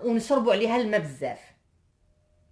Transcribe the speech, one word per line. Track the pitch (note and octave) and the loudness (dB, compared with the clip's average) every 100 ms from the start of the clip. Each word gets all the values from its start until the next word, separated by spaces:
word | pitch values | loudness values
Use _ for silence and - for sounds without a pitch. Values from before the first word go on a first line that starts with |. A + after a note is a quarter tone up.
ونشربوا | A#3+ A3+ A3 C#4 A#3 | -2 -2 2 2 2
عليها | G3 A3+ A#3+ | 2 2 0
الماء | A3 G#3 | 0 0
بزاف. | D#3 C3 C3+ G#2 - _ _ _ _ _ _ _ _ _ _ | -2 -8 -8 -8 -16 _ _ _ _ _ _ _ _ _ _